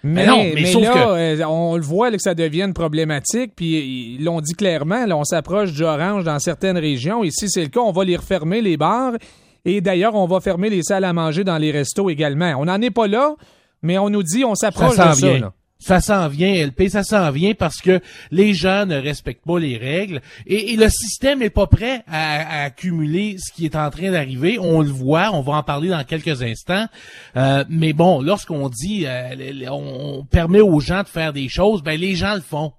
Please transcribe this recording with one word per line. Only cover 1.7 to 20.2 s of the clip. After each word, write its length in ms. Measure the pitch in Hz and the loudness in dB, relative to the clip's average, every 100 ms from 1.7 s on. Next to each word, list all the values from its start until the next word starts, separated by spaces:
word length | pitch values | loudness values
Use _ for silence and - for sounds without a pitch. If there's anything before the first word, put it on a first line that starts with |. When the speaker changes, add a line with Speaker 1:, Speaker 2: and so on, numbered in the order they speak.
| 170 | -2
Speaker 1:
le 60 | |
voit 280 | 147 175 247 | -2 0 0
là, 60 | 208 | 0
que 60 | |
ça 120 | 196 | -2
devient 280 | 170 160 156 | 0 -2 0
une 120 | 196 | -2
problématique, 760 | 170 165 151 160 147 - 233 247 - | -2 -2 0 -2 -2 -2 -4 -4 -6
puis 580 | 170 160 135 127 117 | -2 -2 -2 -8 -10
ils 80 | 127 | -6
l'ont 180 | 160 170 | -4 -4
dit 140 | 151 | -6
clairement, 500 | 170 196 160 147 226 | -2 -2 0 -2 -2
là, 120 | 233 156 | 0 -2
on 80 | |
s'approche 480 | 147 170 143 190 196 | 0 -2 -2 -2 -2
du 100 | 143 | -2
orange 400 | 160 147 180 208 | -2 0 -2 -2
dans 160 | 165 143 | -2 -2
certaines 400 | 170 156 190 180 | -4 -2 -2 0
régions, 460 | 156 135 139 233 | -2 -2 -2 -2
et 60 | 190 | -2
si 160 | - 202 | -4 -4
c'est 140 | 185 | -2
le 60 | 151 | -2
cas, 120 | 233 | 0
on 100 | 233 | 0
va 120 | 175 | 0
les 120 | 185 175 | 0 -2
refermer, 440 | - 185 151 214 | -2 -2 0 0
les 160 | 214 151 | 0 0
bars, 380 | 156 226 262 233 - _ _ _ | 0 0 -2 -4 -10 _ _ _
et 160 | 175 202 | -2 0
d'ailleurs, 340 | 185 185 214 | 0 2 2
on 120 | 214 180 | 2 2
va 120 | 185 | 0
fermer 300 | 202 175 214 | 0 -2 0
les 120 | 196 | 0
salles 220 | 156 196 | 0 0
à 80 | 190 | 0
manger 300 | 170 160 156 | 0 0 0
dans 160 | 190 160 | -2 0
les 140 | 151 | 0
restos 360 | 147 143 - 196 | 0 -2 -2 -2
également. 460 | 147 151 143 175 135 | 0 -2 0 -2 0
On 100 | 156 | -2
n'en 140 | 190 | 0
est 80 | 240 | 0
pas 180 | 208 214 | 0 0
là, 260 | 214 285 302 - _ _ _ | 2 0 -2 -16 _ _ _
mais 160 | 156 185 | -2 0
on 100 | 202 | 2
nous 140 | 208 | 0
dit, 220 | 170 208 | 0 0
on 100 | 254 | 0
s'approche 400 | 202 214 - 175 | 0 -2 2 2
Speaker 2:
Ça 120 | 220 170 | 6 6
s'en 40 | |
Speaker 1:
de 60 | 143 | 6
ça, 100 | 139 | 4
Speaker 2:
vient. 80 | 131 | 2
Speaker 1:
là. 120 | 104 - _ _ | -2 -10 _ _
Speaker 2:
Ça 220 | - 180 | 2 2
s'en 260 | 180 202 160 | 4 0 0
vient, 260 | 143 185 | 0 2
L 180 | 190 147 | 2 0
P, 160 | 131 190 | 0 0
ça 140 | 208 | 0
s'en 280 | 196 214 165 | 0 2 2
vient 220 | 135 190 | 2 0
parce 300 | 220 170 - | 0 -4 0
que 180 | 180 185 - - - | 2 2 0 -20 -4
les 240 | 165 214 | 2 4
gens 320 | 185 185 196 202 | 4 2 0 0
ne 100 | 143 | -2
respectent 480 | 135 143 - 123 160 | -4 -6 -10 -10 -4
pas 120 | 175 | -2
les 180 | 151 117 | -2 -4
règles 460 | 127 165 202 147 | -4 -4 -4 -10